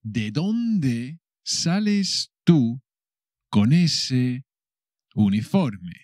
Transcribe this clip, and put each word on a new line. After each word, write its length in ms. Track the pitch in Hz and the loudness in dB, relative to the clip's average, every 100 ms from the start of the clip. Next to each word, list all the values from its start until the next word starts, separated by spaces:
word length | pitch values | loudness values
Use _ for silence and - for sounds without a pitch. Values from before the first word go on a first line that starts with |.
¿De 260 | 110 107 107 | -6 -6 -4
dónde 880 | 104 190 226 233 208 135 117 123 165 _ _ | -4 -2 -2 -2 0 0 -2 -6 -14 _ _
sales 840 | - - 165 185 208 202 190 - - _ | -8 -4 -2 0 0 0 -2 -4 -8 _
tú 360 | - 165 117 127 _ _ _ _ _ _ _ | 4 4 4 -2 _ _ _ _ _ _ _
con 220 | 104 107 | 2 4
ese 720 | 165 170 - - 127 127 123 - _ _ _ _ _ _ - | 4 2 0 -2 -2 -2 -6 -12 _ _ _ _ _ _ 0
uniforme? 840 | 104 104 - 190 147 98 87 - | 2 2 0 -2 -2 -6 -16 -18